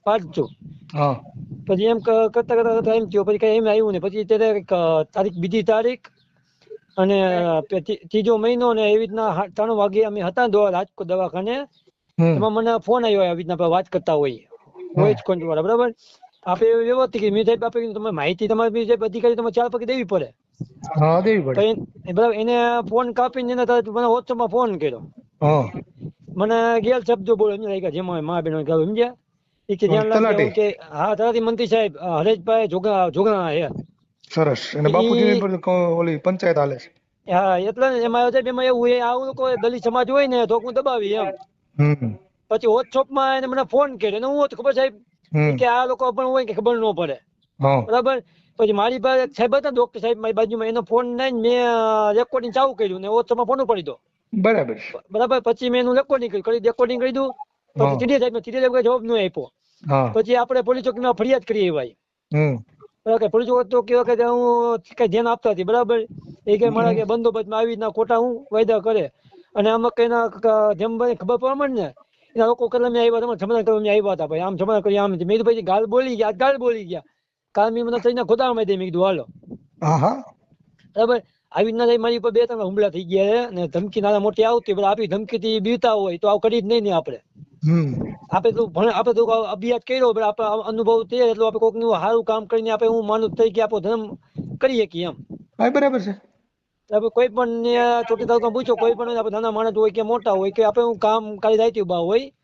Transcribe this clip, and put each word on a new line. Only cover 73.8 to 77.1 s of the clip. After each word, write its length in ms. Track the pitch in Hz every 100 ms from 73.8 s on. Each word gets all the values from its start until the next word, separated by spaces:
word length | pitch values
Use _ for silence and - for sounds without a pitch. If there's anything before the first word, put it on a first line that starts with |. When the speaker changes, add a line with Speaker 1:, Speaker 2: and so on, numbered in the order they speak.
| 214 214 202
Speaker 1:
હતા, 160 | 175 151
ભાઈ, 120 | 160
આમ 180 | 190 175
સમાધાન 240 | 196 214
કરી, 160 | 202 202
આમ. 120 | 202
મેં 100 | 180
કીધું, 260 | 175 226 226
"ભાઈ, 160 | 226
ગાળ 240 | 180 202 220
બોલી 300 | 247 262 220
ગયા, 160 | 214
ગાળ 260 | 185 269 277
બોલી 280 | 247 226 175
ગયા." 160 | 170 -